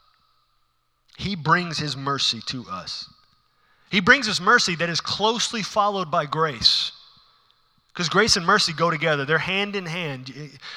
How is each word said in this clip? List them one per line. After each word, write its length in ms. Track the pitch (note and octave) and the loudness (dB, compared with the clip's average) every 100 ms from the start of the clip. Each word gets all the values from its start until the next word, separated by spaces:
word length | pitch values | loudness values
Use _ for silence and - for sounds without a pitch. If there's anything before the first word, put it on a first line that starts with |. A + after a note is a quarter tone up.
| _ _ _ _ _ _ _ _ _ _ _ - | _ _ _ _ _ _ _ _ _ _ _ -10
He 200 | F#3+ F#3+ | -6 -4
brings 420 | C#3+ F3 F3 D3+ | 2 2 2 -4
his 180 | D3+ C3 | -6 -4
mercy 440 | C3+ C3+ - A2+ - | -2 0 -2 -2 -6
to 200 | B2+ G#2 | -10 -8
us. 380 | - - - - - _ _ _ _ _ _ _ | -10 -10 -12 -14 -20 _ _ _ _ _ _ _
He 100 | G3 | 2
brings 280 | F#3 C#4 G#3+ | 6 6 4
us 120 | D#3 | 0
mercy 360 | F#3 A#3+ - D#3+ | 4 4 4 -2
that 120 | E3+ | -2
is 120 | D#3 | -2
closely 640 | - - G#3+ A#3 - A3+ | -4 0 0 0 -2 -4
followed 480 | F#3 G#3+ G3+ G3 D#3+ | -2 0 0 0 -2
by 140 | E3+ | -2
grace. 680 | D3 D3+ D#3+ A2+ - - - - - - _ _ _ _ _ _ _ | -2 0 -2 2 2 2 -2 -8 -20 -20 _ _ _ _ _ _ _
'Cause 160 | - E3 | -6 0
grace 280 | F#3 A3+ G3+ | 2 4 4
and 100 | E3+ | 4
mercy 260 | G#3 F3 | 4 2
go 160 | D3 E3+ | 2 0
together. 360 | D#3 D#3+ D3 | 2 2 0
They're 140 | C#3 D#3 | 2 0
hand 360 | E3+ F#3+ G3+ | 0 -2 -2
in 100 | G3+ | -4
hand. 720 | E3+ F3 D#3+ C3 B2+ C3 D3 C#3 - | -6 -6 -6 -8 -10 -14 -16 -16 -18